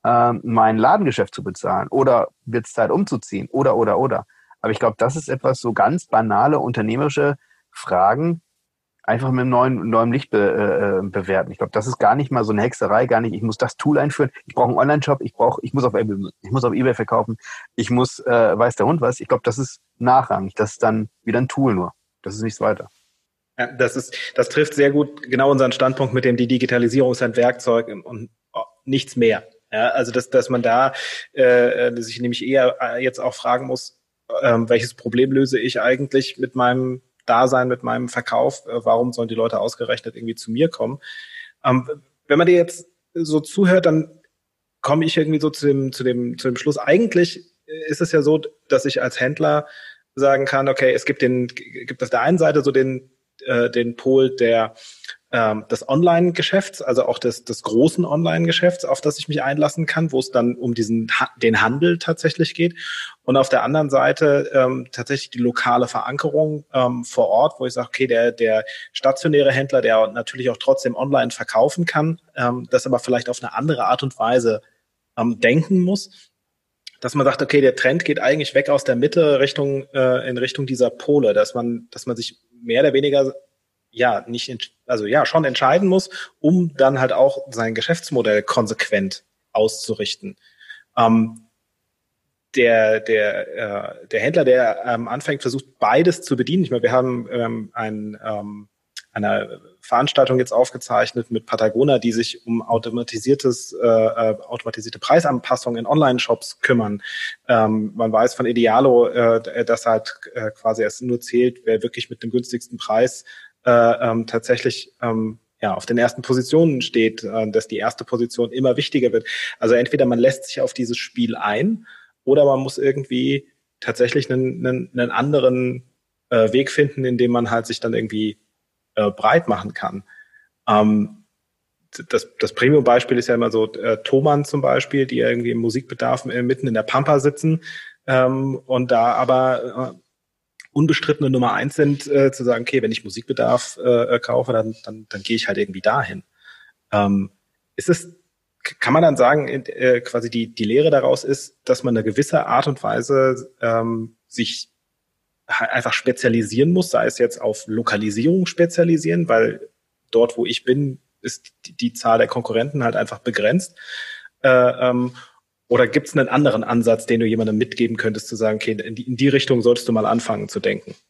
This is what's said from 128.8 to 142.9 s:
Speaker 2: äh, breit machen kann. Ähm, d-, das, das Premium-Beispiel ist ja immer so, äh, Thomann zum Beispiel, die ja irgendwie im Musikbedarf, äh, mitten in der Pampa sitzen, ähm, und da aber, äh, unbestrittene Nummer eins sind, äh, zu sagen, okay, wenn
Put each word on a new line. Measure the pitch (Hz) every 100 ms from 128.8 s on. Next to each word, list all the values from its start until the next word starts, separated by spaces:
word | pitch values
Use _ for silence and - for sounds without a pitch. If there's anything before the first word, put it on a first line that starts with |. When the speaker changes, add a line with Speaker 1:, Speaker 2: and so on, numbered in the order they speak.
| _
Speaker 2:
äh, | - 104
breit | - 107 156 165
machen | 101 101
kann. | - 104 98 _ - - _ _ _ -
Ähm, | 107 107 107 104 - _ _ _ _ _ _ _ -
d-, | -
das, | 113 - -
das | -
Premium-Beispiel | - 123 147 123 120 - 120
ist | 117
ja |
immer | 120 117
so, | 110 110
äh, | - 110 110
Thomann | - 135 151 147
zum | 143 147
Beispiel, | 131 131 - 139
die | 127 123
ja | 120
irgendwie | 120 120
im | 117
Musikbedarf, | 113 120 - 127 123 123
äh, | 127 120
mitten | 123 131 131
in |
der | 110
Pampa | 107 131 143 143
sitzen, | 143 143 160 160 - - - _
ähm, | - 131 127 135 135 131
und | - 127 123
da | 117 117
aber, | - 127 131 131 123 123 110 127
äh, | - _ _ _ _ _ _ -
unbestrittene | 143 151 156 - 147 139
Nummer | 127 123
eins | 104 143
sind, | - 143 139 143
äh, | 143 139
zu | 131
sagen, | 123 117
okay, | 120 135
wenn | 127